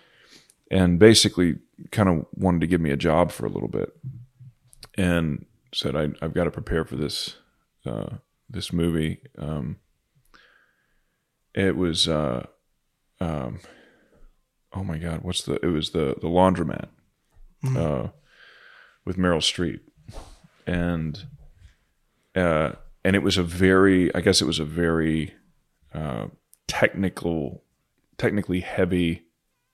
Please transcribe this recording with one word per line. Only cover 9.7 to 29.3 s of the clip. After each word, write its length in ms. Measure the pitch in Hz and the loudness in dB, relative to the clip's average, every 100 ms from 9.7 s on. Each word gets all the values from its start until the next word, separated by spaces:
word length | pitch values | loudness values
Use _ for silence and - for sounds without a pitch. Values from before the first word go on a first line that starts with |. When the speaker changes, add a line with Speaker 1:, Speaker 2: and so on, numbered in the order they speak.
| - _ _ _ _ _ _ _ _ _ _ _ _ _ _ _ _ _ | -10 _ _ _ _ _ _ _ _ _ _ _ _ _ _ _ _ _
Speaker 1:
it 220 | - 95 82 | -2 -2 0
was, 300 | 90 80 85 | 0 0 0
uh, 380 | 78 73 62 - _ _ _ _ _ _ _ | 0 -2 -4 -8 _ _ _ _ _ _ _
um, 380 | 85 76 62 87 - - _ _ _ _ - _ _ _ _ | -6 -6 -8 -10 -16 -20 _ _ _ _ -20 _ _ _ _
oh 120 | 95 | -10
my 140 | 95 78 | -6 -6
God, 240 | 85 82 | -6 -6
what's 200 | 90 - | -6 -6
the, 120 | - | -4
it 160 | - 85 | -2 0
was 200 | 78 80 | 0 -2
the, 260 | 82 69 - | -2 -2 -2
the 80 | 85 | 0
Laundromat, 600 | 87 92 85 80 - - _ _ _ _ _ - _ | 4 6 4 -2 -6 -12 _ _ _ _ _ -20 _
Speaker 2:
Mm. 120 | 135 127 | -4 -2
Speaker 1:
uh, 320 | 82 67 - - _ _ - - - - - _ | 0 -2 -4 -10 _ _ -20 -20 -20 -20 -20 _
with 140 | - 92 | -8 0
Meryl 220 | 90 82 | 2 2
Streep. 380 | - - 85 - - _ - - - - - _ - | 0 -2 -4 -6 -14 _ -20 -18 -18 -20 -20 _ -6
And, 580 | 90 87 85 80 73 - - - - - _ _ _ _ _ _ | -2 -2 -2 -4 -8 -14 -20 -20 -20 -20 _ _ _ _ _ _
uh, 380 | 92 90 78 78 - - - | -2 2 2 0 -4 -18 -4
and 100 | 92 98 | 0 2
it 60 | |
was 140 | 87 92 | 2 0
a 60 | |
very, 720 | 87 87 95 95 98 92 90 | -2 2 6 8 6 6 2
I 60 | - | 2
guess 180 | 98 92 | 2 4
it 60 | 73 | 2
was 120 | 73 | -2
a 40 | |
very, 680 | 76 80 85 82 80 80 76 - _ _ _ _ _ | -4 0 2 2 2 0 -4 -10 _ _ _ _ _
uh, 360 | 76 76 58 50 - _ _ - | -10 -8 -8 -10 -14 _ _ -10
technical, 960 | - - - 95 - 87 82 67 - _ _ _ _ _ - | 0 0 0 -4 -4 -4 -2 -4 -10 _ _ _ _ _ -4
technically 440 | 120 101 - 90 | -2 -2 -2 -4
heavy 640 | - - 90 90 85 85 - | -4 -2 0 2 0 -2 -8